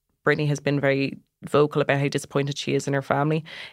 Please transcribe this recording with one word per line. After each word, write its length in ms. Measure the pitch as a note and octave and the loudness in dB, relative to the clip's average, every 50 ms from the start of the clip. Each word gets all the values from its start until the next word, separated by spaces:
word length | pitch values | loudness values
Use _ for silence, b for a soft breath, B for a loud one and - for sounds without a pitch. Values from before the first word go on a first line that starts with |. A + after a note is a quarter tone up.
| _ _ _ _ - | _ _ _ _ 0
Britney 220 | D3 D3 D#3 D3+ D3 | 0 2 2 2 0
has 120 | C#3+ C3 | 0 0
been 200 | - C#3+ C#3+ C#3 | 0 -2 0 2
very 380 | C#3+ C#3 C3+ C#3 C#3 C3+ - - _ _ _ _ | 2 2 2 2 0 -4 -6 -10 _ _ _ _
vocal 380 | - - - C#3+ D3+ D3 - D3+ | -6 2 4 4 4 4 2 0
about 200 | C#3 - C#3 C#3 | 2 2 2 0
how 80 | C#3+ C#3 | 0 0
disappointed 500 | - C#3+ - - - C#3 C#3 C#3+ C#3+ - | -2 -4 -6 -2 -2 -2 -2 -2 -4 -6
she 160 | - C#3 C#3 | -4 -2 -2
is 140 | C#3 - C#3 | -2 -2 -2
in 60 | C#3 | -2
her 80 | C#3 | -2
family. 420 | C3 - B2+ C#3 C#3+ D#3 D#3 D#3+ D#3 B B B B B | 0 0 0 0 2 0 0 -2 -4 B B B B B